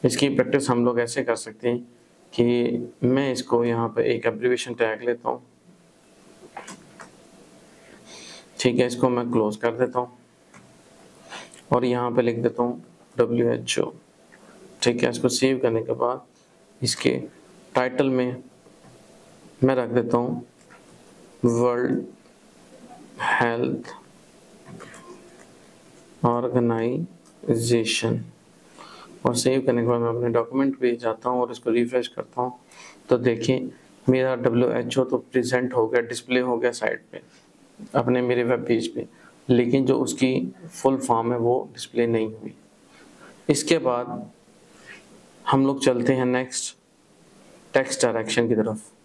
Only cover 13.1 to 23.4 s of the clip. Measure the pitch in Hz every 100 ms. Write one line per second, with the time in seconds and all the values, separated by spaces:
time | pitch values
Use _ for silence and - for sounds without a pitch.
13.1 | - 117 120 117 117 117 - - - _
14.1 | _ - - - - - - 123 120 123
15.1 | 120 127 - 131 131 123 113 110 123 123
16.1 | - - _ _ _ _ _ 127 - -
17.1 | 127 - - - - - - 127 127 139
18.1 | 127 123 127 - - - - - - -
19.1 | - - - - - 127 131 117 120 117
20.1 | 120 123 - - _ - - - - -
21.1 | - - - 120 117 123 120 123 - -
22.1 | - - - - - - - - - -
23.1 | - - -